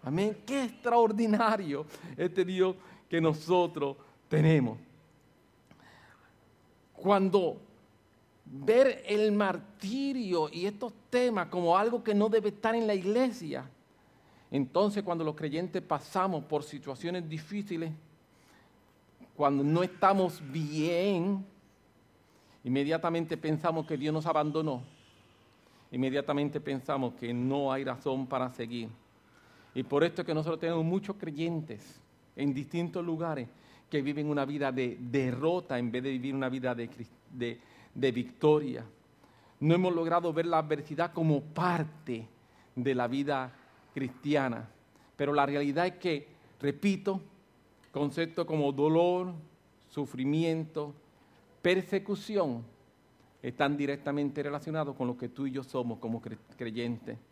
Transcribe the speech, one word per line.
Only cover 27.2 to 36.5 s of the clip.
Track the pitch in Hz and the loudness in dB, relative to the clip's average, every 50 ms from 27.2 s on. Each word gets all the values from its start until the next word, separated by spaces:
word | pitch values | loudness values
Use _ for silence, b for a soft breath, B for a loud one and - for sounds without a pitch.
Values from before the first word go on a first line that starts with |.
| 123 117 120 | -8 -6 -4
no | 120 123 131 135 143 143 135 131 | -2 0 0 0 0 0 0 -2
hay | 135 139 | -2 -2
razón | 131 123 123 - 147 131 135 135 127 | -4 -6 -4 -4 -4 -2 -2 -4 -4
para | 135 127 127 127 | -2 -4 -4 -4
seguir. | 123 - 120 113 120 120 113 107 110 - _ _ _ _ _ b b b b b b b b b b | -6 -8 -10 -8 -8 -8 -8 -10 -12 -16 _ _ _ _ _ b b b b b b b b b b
Y | 127 127 | -8 -4
por | - 143 143 160 | 0 2 2 2
esto | 170 170 185 | 2 2 -4
es | 170 | -4
que | 170 160 | -2 -2
nosotros | 156 156 165 165 160 | -2 0 -2 -4 -2
tenemos | - 165 170 165 160 | -2 -2 0 0 0
muchos | 165 175 196 196 - 190 202 | 0 0 -2 -2 -4 -10 -8
creyentes | - 165 156 143 165 170 170 160 156 156 113 101 - - - - _ _ _ _ _ _ _ | -8 -8 -6 -4 -4 -2 -2 -4 -6 -8 -12 -14 -14 -20 -20 -20 _ _ _ _ _ _ _
en | - 139 143 135 | -2 -2 0 0
distintos | 135 147 147 - 170 170 170 170 185 170 | -2 -4 -4 -4 -4 -4 -2 -4 -6 -4
lugares | 175 165 160 170 165 156 135 120 113 B B B B B B B B | -4 -4 -2 -2 -4 -4 -4 -6 -10 B B B B B B B B
que | - 147 | -2 0
viven | 135 139 147 147 147 151 | 0 0 -2 -2 0 0
una | 147 143 139 | 0 0 0
vida | 135 147 147 143 135 | -2 -2 -2 -2 0
de | 127 131 127 123 113 - | 0 0 -2 -2 -2 -6
derrota | 123 120 117 139 131 127 123 120 139 160 175 180 175 - 139 123 | -8 -2 0 0 2 2 0 0 0 0 0 0 -2 -2 -2 -2
en | 123 120 | -2 -2
vez | 113 123 127 | -2 -2 -4
de | 139 | -2
vivir | 135 127 123 139 135 | -4 -4 -4 -4 -4
una | 135 135 | -2 -2
vida | 131 | -2